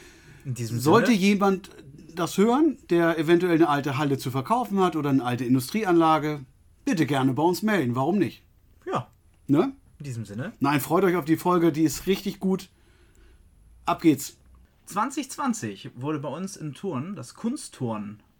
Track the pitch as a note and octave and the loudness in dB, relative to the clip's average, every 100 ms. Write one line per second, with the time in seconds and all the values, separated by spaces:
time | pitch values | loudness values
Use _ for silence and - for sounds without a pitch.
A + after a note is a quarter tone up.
0 | - - - - C#3 A#2+ A2+ A#2 C3+ G#3+ | -20 -20 -20 -18 -12 -8 -6 -2 4 4
1 | B3 A3 G3 G3+ G3 F#3 - - - - | 6 4 4 4 2 0 -4 -20 -20 -20
2 | - E3 E3 - A3 B3 D#4+ A#3+ - E3+ | -14 -6 -4 2 4 4 2 0 0 2
3 | E3+ E3 D#3 E3+ F3+ D#3+ E3 C#3+ D3 C3 | 2 2 2 4 4 4 4 2 0 -2
4 | D3 C3+ C3 C3+ B2+ A#3+ A3 G3 F3+ D#3+ | 0 -2 -2 -4 -2 -2 0 0 0 0
5 | C#3+ C3+ B2 B2 A#2+ C3 B2+ A3 G3+ E3+ | 2 2 0 -2 0 0 0 -2 2 4
6 | D#3+ D#3 D3+ D3+ C3 _ _ _ - F#3+ | 4 4 0 -6 -10 _ _ _ -4 0
7 | C3+ C#3 C3 B2+ E3 F3 G#3+ G3+ B2+ A#2+ | 0 2 0 2 0 0 0 0 0 -2
8 | C#3 G3+ B2+ - _ _ _ _ F4 F#4+ | 0 0 -2 -4 _ _ _ _ -6 -6
9 | - _ _ _ - C#3+ C4 C4+ _ - | -6 _ _ _ 0 2 2 -2 _ -18
10 | C#3+ A#2 G2+ G2+ C3 - C#3 D3 - E3+ | -12 -10 -10 -10 -10 -4 0 0 2 2
11 | F#3+ F3 D3+ D#3+ F3+ F3+ E3+ D3+ D#3 - | 2 2 0 0 2 2 2 2 0 -2
12 | - G3 G3+ - F#3+ F#3+ - _ _ _ | -4 -2 -4 -6 -2 -2 -6 _ _ _
13 | _ _ - - _ _ _ - - E3+ | _ _ -20 -20 _ _ _ -12 -6 0
14 | E3 C#3 - - _ _ _ _ - F#3 | 2 2 0 -16 _ _ _ _ -10 -4
15 | A#3 D4+ - - C#4 - A2 F#2+ - - | -4 -4 -10 -6 -4 -4 -6 -10 -16 -10
16 | C#3 D#3 C#3+ D#3 F#3+ - D#3 B2+ G3 C3 | -6 -6 -6 -8 -10 -10 -12 -10 -8 -6
17 | E3 G3+ A#2+ - A3+ C#4+ - - A#2+ G#2+ | -8 -10 -14 -10 -8 -8 -10 -8 -6 -6
18 | G2+ G#2 _ _ | -10 -16 _ _